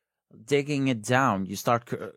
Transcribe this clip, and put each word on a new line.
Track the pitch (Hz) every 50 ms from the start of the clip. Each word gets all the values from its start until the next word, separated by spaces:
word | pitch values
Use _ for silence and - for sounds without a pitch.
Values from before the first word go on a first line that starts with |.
| _ _ _ _ _ _ - - 113
digging | 120 143 143 139 143 151 139 135 135
it | 127 110 104
down? | 123 123 131 135 123 101 95 95
You | 90 101
start | - - 135 120 117 -
cu-, | - - - - 104 -